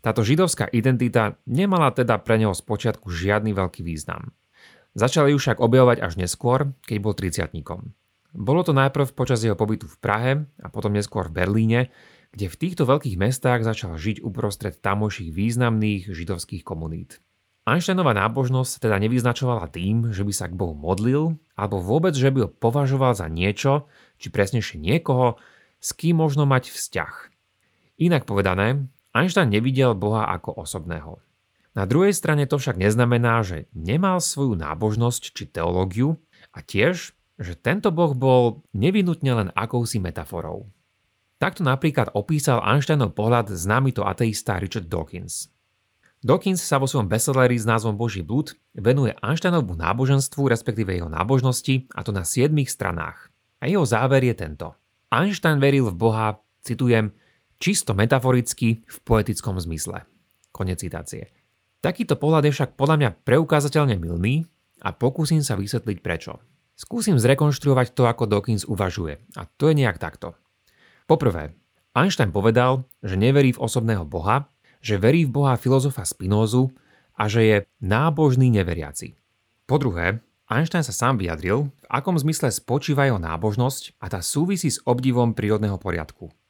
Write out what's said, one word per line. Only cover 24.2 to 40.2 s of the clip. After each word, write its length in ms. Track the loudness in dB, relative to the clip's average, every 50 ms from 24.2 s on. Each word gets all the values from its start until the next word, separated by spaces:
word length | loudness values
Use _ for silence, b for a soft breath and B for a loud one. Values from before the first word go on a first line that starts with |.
| -16 -8 0
presnejšie 480 | 0 0 0 0 -4 -4 -4 -10 -6
niekoho, 560 | -2 0 0 0 0 0 2 2 2 2 0 b b b b b b b b b
s 160 | -10 -10 -10
kým 240 | -2 0 0 2 2
možno 240 | 2 2 2 2
mať 320 | 2 2 2 0 0 -4 -12
vzťah. 400 | -12 -12 -8 -6 -6 -6 -6 -10 -18 -20 -20 _ _ _ _ _ _ _ _ _ _ _ _ _ _
Inak 240 | 2 2 2 2 0
povedané, 640 | 0 -2 0 2 2 2 2 0 0 0 -2 -4 -6 _ _ _ _ _
Einstein 380 | 0 0 2 2 2 2 4
nevidel 420 | 2 2 2 2 2 2 2 2 2
Boha 320 | 2 0 0 0 0 -2 -2 -4
ako 240 | -6 -6 -8 -10 -10
osobného. 640 | -10 -10 -10 -10 -8 -8 -10 -10 -10 -14 -18 -18 _ _ _ _ _ _ _ _ _ _ _ -4
Na 80 | -2
druhej 300 | 0 2 4 4 4 2
strane 340 | 0 0 0 0 0 2 0
to 80 | 0 -2
však 220 | -2 -4 -2 2
neznamená, 680 | 2 2 4 4 4 4 4 2 2 2 2 2 0
že 240 | -2 -6 -10 -12 _ _
nemal 420 | -10 -4 -2 0 0 2 2 0 0
svoju 400 | -2 -4 -4 -2 -2 -2 -2 -2
nábožnosť 640 | -4 -6 -4 -2 -2 -2 0 2 0 0 0 -4 -10 -12
či 160 | _ -12 -14
teológiu 720 | -10 _ -2 -2 0 2 0 0 0 0 0 0 0 0 -4 _ b b b b b
a 160 | _ -20 -18
tiež, 480 | -6 0 2 2 2 2 -2 -8 -14 _ _ _ _ _ -12
že 140 | -10 -10 -10
tento 400 | -6 _ -2 -2 0 0 0 2
Boh 160 | 2 2 2
bol 560 | 2 2 4 4 6 6 6 4 0 -4 _ _ -4
nevyhnutne 580 | 0 0 2 4 2 2 2 0 0 0 0 2 2
len 100 | 0 0 -2
akousi 480 | -4 -4 -2 -2 -2 -2 -2 -4 -4
metaforou. 640 | -4 -4 -8 -8